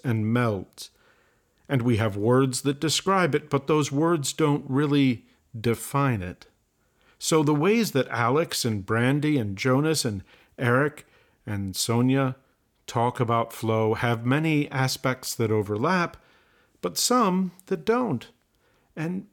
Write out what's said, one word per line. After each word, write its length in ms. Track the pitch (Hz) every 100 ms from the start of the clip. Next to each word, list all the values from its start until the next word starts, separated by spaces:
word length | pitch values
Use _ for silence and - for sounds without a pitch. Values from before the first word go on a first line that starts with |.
| 135
and 180 | 110
melds. 640 | 107 120 120 101 - - - _ _ _ _ _ _ _ -
And 140 | 135
we 160 | 120 110
have 180 | 113 101
words 460 | 110 127 135 127
that 180 | 139 139
describe 560 | 160 - - 190 170 147
it, 140 | -
but 180 | 139 -
those 240 | 151 139
words 400 | 139 165 170 135
don't 320 | - 156 143 -
really 560 | 135 147 143 135 117 - _ _ 113
define 640 | 117 113 - 143 139 110
it. 240 | 90 - - _ _ _ _ _ _ -
So 240 | - 160
the 100 | 147
ways 380 | 151 175 226 214
that 160 | 135 123
Alex 560 | 117 117 143 165 -
and 220 | 120 104 92
Brandy 520 | 110 123 147 151 147
and 200 | 104 98
Jonas 480 | 131 131 156 151 123
and 180 | 98 - - _ -
Eric 480 | 123 127 147 - - _ _ _ -
and 300 | 101 98 90
Sonia 600 | - 117 127 135 131 131 _ _ _ _ -
talk 320 | 127 120 -
about 320 | 117 117 113
flow 440 | - 110 110 110 110
have 300 | 120 117 120
many 460 | 143 160 151 147
aspects 640 | 127 131 - 135 127 - -
that 160 | 110
overlap, 640 | 107 98 104 147 185 170 - _ _ _ _ _ _
but 160 | 180 156
some 560 | - 247 208 180 185 - -
that 180 | 185 151
don't. 420 | 240 240 123 - _ _ _ _ _ _
And 340 | - 160 185 -